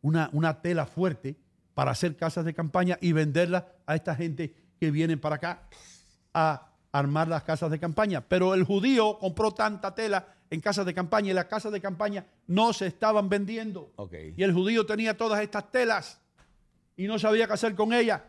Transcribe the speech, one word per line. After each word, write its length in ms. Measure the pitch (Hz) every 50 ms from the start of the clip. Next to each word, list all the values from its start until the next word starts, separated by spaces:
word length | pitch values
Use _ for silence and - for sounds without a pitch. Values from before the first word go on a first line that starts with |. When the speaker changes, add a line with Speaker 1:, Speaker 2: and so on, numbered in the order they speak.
Speaker 1:
una, 300 | - 143 156 165 156 - -
una 280 | 147 160 165 151 - _
tela 240 | 175 175 165 147
fuerte 500 | - - - 185 185 151 - - 135 139 _ _ _ _ _ _ _ _
para 160 | - 135 135
hacer 260 | 123 - - 175 151
casas 280 | - 170 165 - 180 165
de 80 | 165 156
campaña 420 | - 170 156 - 185 180 180 180 -
y 120 | - 175 165
venderla 560 | 156 156 147 135 160 175 175 175 180 175 - _ _ _
a 80 | - 151
esta 200 | 160 - - 156
gente 400 | 123 170 170 151 131 170 143 - _ _ _ _ _
que 100 | - 160
vienen 300 | 147 151 160 165 165 147
para 160 | 127 151 151
acá 320 | 143 - 170 175 - - - - - - - - - _ _ _ _ _ _ _
a 400 | 165 160 160 151 131 - _ _ _ _ _ -
armar 360 | 143 143 143 143 156 160 160
las 140 | 165 151 -
casas 280 | - 160 156 170 160
de 80 | 151 151
campaña". 440 | 165 170 156 - 214 208 185 156 -
Pero 280 | _ - 180 185 185 190
el 100 | 190 185
judío 540 | - 202 196 190 262 269 240 220 214 208 214
compró 320 | - 190 156 - 214 214 208
tanta 420 | - 214 214 208 190 - 196 190
tela 320 | - 226 220 202 190 185 - _ _ _ _
en 120 | - 165
casas 260 | - 208 202 202 196
de 80 | 180 170
campaña 380 | 185 180 156 - 214 208 196 190
y 20 |
las 120 | 185 175
casas 260 | 180 - 220 - 214 208
de 80 | 202
campaña 440 | 175 196 185 165 214 214 202 196 - _ _ _ _
no 260 | - 175 196 220 233 220
se 140 | - 196
estaban 420 | 185 - _ - 214 220 214 202 190
vendiendo. 640 | 202 202 202 190 226 226 220 220 190 180 151 - _
Speaker 2:
Ok. 180 | - 104 87 85 80 78 78 82
Speaker 1:
Y 60 | - 185
el 80 | 196 175
judío 340 | 175 185 202 233 226 214
tenía 300 | 214 214 214 226 220 214
todas 240 | - 226 226 214 208
estas 300 | 214 208 208 208 202 - -
telas 480 | 254 247 226 220 196 151 - - _ _ _ _ _ - _ _ _ _ _ _ _ _ _ _
y 100 | - 185 202
no 100 | 220 214
sabía 280 | 214 214 220 226 226 220
qué 40 | 214
hacer 200 | - - 226 208
con 180 | 175 214 220 233
ellas. 300 | 240 233 233 202 156 -